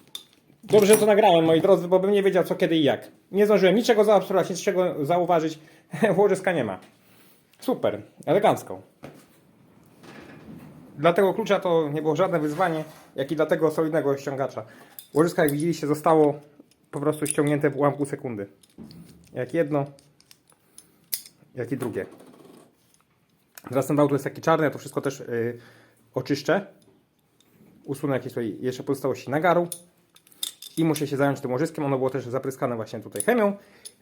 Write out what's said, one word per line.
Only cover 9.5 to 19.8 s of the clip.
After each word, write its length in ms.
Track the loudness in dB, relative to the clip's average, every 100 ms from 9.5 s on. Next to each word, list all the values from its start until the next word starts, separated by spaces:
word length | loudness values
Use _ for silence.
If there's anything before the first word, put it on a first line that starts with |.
| _ _ _ _ _ -20 -20 -20 -20 -20 -20 -20 -20 -20 0
Dla 160 | 2
tego 200 | 4 2
klucza 260 | 0 0 0
to 300 | 2 0 0
nie 120 | -2
było 140 | 0 2
żadne 240 | 2 0
wyzwanie, 440 | -2 0 -2 -2 -8 -16 -12 -8
jak 160 | -4
i 40 | -2
dla 100 | 0
tego 260 | 2 0
solidnego 460 | 0 0 0 0 -2
ściągacza. 480 | -4 -6 -6 -8 -14 -18 -20 -20 -4
Łożyska, 300 | 0 0 2
jak 80 | 0
widzieliście, 360 | 0 -2 -2 -4
zostało 520 | -2 2 4 4 0 -12 -20 _ _ _
po 80 | -4
prostu 280 | -4 -2 -2
ściągnięte 420 | 0 0 0 0
w 80 | 0
ułamku 280 | 0 0 -4
sekundy. 420 | -6 -8 -10 -12 _ _ -20 -20 -20 -20 -20 -12
Jak 200 | -10 -4
jedno, 320 | -2 0 -2